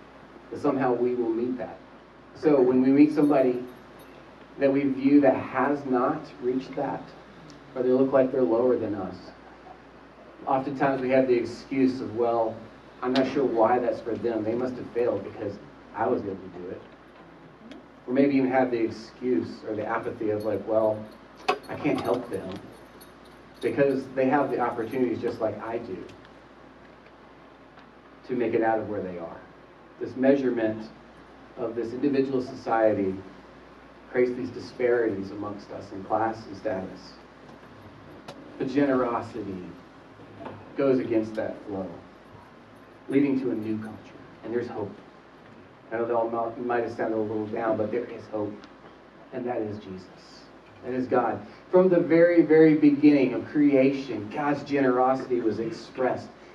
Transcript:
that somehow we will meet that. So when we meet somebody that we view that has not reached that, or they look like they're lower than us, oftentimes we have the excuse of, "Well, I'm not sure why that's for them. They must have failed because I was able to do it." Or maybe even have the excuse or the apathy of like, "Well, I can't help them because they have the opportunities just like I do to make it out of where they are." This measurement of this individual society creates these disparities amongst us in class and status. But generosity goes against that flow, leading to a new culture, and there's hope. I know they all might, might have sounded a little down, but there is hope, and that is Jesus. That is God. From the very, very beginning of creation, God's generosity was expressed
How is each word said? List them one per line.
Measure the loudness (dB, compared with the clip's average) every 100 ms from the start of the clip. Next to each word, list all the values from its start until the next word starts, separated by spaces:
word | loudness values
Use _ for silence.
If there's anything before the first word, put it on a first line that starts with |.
| -20 -20 -20 -20 -14
that | -4
somehow | -2 0 0
we | 2 0 0
will | -2
meet | -2 -2 -4
that. | -8 -12 -20 -20 -20 -20 -20
So | -2 2 4
when | 6 4
we | 4
meet | 4 4
somebody | 4 2 4 2 0 -6 -16 -20 -20 -20 -20 -20 -20 -18 -2
that | 0
we | 2
view | 0 0 4 6
that | 6 4
has | -2 -2 -2 -2 -2
not | 0 0 -2 -8 -6
reached | -2 -2 -4 -6
that, | -6 -6 -12 -20 -20 -20 -20 -20 -10 -2
or |
they | 2
look | 4 4
like | 4 2
they're | 2
lower | 2 4 4 2
than | 0 -4
us, | -8 -10 -16 -20 -20 -20 -20 -20 -20 -20 -20 -20 -20 -10 -2
oftentimes | -2 -2 0 0 0
we | 2
have | 4 4
the | 2
excuse | 0 -6 -4 2 2 2
of, | -4 -2
"Well, | 0 2 0 -4 -14 -20 -20 -8
I'm | -2
not | 0 0
sure | 0
why | 0 4 4 4
that's | 0 -4
for | -4 -4
them. | -2 -2
They | -2 -2
must | -4 -6
have | -6
failed | -2 0 -2 -6
because | -10 -10 -10 -16 -20 -12 -4
I | -2
was | -2
able | -4 -10
to | -12 -14
do | -12
it." | -14 -16 -20 -20 -20 -20 -20 -20 -20 -20 -20 -20 -16 -4
Or |
maybe | 2 2 2
even | 2
have | 2 0
the | 0
excuse | -2 -6 -16 -8 -2 -2 -2 -8 -8
or | -6
the | -4
apathy | -6 -6 -6 -4
of | -2 -2
like, | -4 0
"Well, | 2 2 0 -8 -18 -20 -8 -4 -4 -6
I | -6
can't | -2 -2
help | -2 -2 -4
them | -8 -8 -12 -14 -20 -20 -20 -20 -20 -20 -20 -20 -8
because | -2 2 2 2 -2 0
they | 2
have | 2 2
the | 0
opportunities | -2 -2 -4 0 0 0
just | -4 -2
like | -4 -4
I | -6 -8
do | -8 -10 -12 -18 -20 -20 -20 -20 -20 -20 -20 -20 -20 -20 -20 -20 -20 -20 -20 -20 -20 -20 -20 -20 -6
to | -2
make | 0
it | 2
out | 2 0
of | -2
where | -6
they | -6 -8
are." | -12 -14 -18 -20 -20 -20 -20 -10
This | -8 2
measurement | 4 4 2 0 0 -2 -10 -18 -20 -20 -20 -20 -18 -8
of | -6 -4
this | -6
individual | -2 0 2 0 -2
society | -4 -8 -2 2 4 2 -2 -4 -10 -18 -20 -20 -20 -20 -20 -20 -4
creates | 0 2 0
these | -6
disparities | -8 -10 -2 2 4 2 -2 -6
amongst | -8 -8 -10 -12
us | -14 -12
in | -12 -4
class | 0 0 -4 -12
and | -10
status. | -6 -6 -6 -12 -18 -20 -20 -20 -20 -20 -20 -20 -20 -20 -20 -20 -18 -18 -16 -8
But | -2
generosity | 2 2 2 0 -2 -6 -8 -8 -10 -12 -16 -20 -20 -20 -20 -20 -18 -16 -16 -10 0
goes | 2 2
against | 2 0 -2 -4
that | -6 -8 -8
flow, | -8 -8 -12 -18 -20 -20 -20 -20 -20 -20 -20 -20 -16 -2
leading | 2 2 0
to | -2
a |
new | -4 -4 -6
culture, | -8 -14 -18 -20 -20 -16
and | -6
there's | -6 -4
hope. | -8 -10 -12 -20 -20 -20 -20 -20 -20 -20 -20 -8
I | -4
know | -2
they |
all | 0 -2
might, | -2 -4 -6 -4
might | -2
have | -2
sounded | -4 -2 -2
a |
little | -2 -4 -4
down, | -4 -2 -2
but | -2
there | -4 -6
is | -10 -8
hope, | -6 -6 -8 -18 -20 -20 -20 -20 -20 -14
and | -8 -6
that | -4
is | -6 -8
Jesus. | -12 -14 -16 -20 -20 -20 -20 -20 -20 -14 -6
That |
is | -4 0
God. | 0 0 -4 -10 -20 2
From | 4 6
the | 4
very, | 4 6 8 6
very | 8 8 8 8
beginning | 6 8 8 8 4
of | 0 -2
creation, | 2 6 6 6 2 -4 -8 -8
God's | -4 -2 -2
generosity | -2 2 2 4 2 2 0 -2
was | 0 -2
expressed | -4 -8 -10 -4 -2 -2 -8 -18 -20